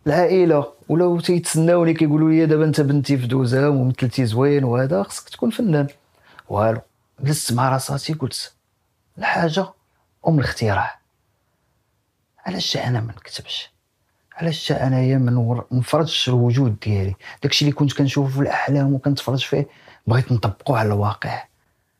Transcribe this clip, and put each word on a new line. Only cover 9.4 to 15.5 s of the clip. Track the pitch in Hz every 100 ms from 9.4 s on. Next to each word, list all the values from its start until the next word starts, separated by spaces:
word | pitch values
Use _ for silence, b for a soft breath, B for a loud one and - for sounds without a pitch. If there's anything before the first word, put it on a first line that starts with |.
| 170 160 185 - _ _ _ _ -
أم | 156
الاختراع. | - - 110 101 - - _ _ _ _ _ _ _ _ _ _ _ _ _ _ -
علاش | 185 - -
أنا | 113 123
ما | 113
نكتبش؟ | - - - - - - _ _ _ _ _ _
علاش | - 165 151 -
انايا | 139 131 131 127 135
ما | 123
نور-، | 123 117